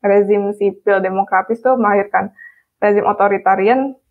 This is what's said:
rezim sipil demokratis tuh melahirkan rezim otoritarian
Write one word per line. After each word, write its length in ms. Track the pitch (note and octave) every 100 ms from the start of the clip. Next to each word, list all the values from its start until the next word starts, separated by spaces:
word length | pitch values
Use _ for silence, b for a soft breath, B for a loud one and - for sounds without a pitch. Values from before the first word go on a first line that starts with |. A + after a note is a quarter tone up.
| G#3
rezim 480 | G3+ G3+ G#3 G3+
sipil 480 | G3+ G3+ F#3+ - G3
demokratis 580 | F#3+ F#3+ F#3+ F#3+ F#3+ A3+ B3+
tuh 100 | C4
melahirkan 480 | G#3+ G3+ G3+ F#3 G3 B B B B _
rezim 280 | G#3 G3+ G#3
otoritarian 880 | G3+ G3+ G3 F#3+ F#3+ G3 B3+ C4+ C4 _